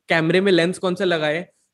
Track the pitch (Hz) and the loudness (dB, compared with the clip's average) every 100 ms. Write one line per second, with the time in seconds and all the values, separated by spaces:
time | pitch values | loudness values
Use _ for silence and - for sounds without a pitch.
0 | - 165 160 180 202 170 175 180 185 180 | -4 0 2 2 4 2 2 -2 -6 -2
1 | 190 165 151 160 180 _ _ | -2 -2 -2 -4 -8 _ _